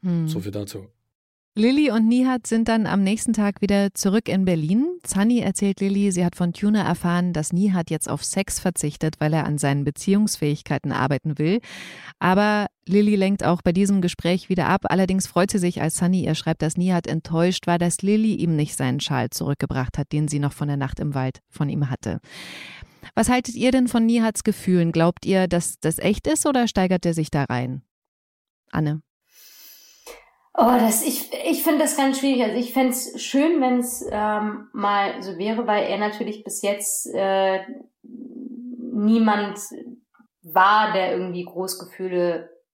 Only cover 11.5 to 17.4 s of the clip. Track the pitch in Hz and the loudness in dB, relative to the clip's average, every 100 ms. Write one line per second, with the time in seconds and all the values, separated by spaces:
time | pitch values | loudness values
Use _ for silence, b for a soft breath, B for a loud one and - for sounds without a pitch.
11.5 | 220 B B B B B - - 185 208 | 0 B B B B B -2 2 4 4
12.5 | 208 202 _ - 196 208 208 190 202 - | 0 -2 _ 0 4 4 4 2 2 2
13.5 | 170 - 175 196 196 175 - 170 180 - | 2 2 2 4 2 0 -2 -2 -2 0
14.5 | 180 151 190 - 180 190 190 - - 202 | 0 2 0 2 2 2 0 0 2 2
15.5 | 208 175 - 160 - 175 185 - 156 - | 2 0 0 -4 0 0 2 0 -2 -2
16.5 | 160 151 170 180 175 - 160 - 165 | -2 -2 0 0 0 0 -6 -2 2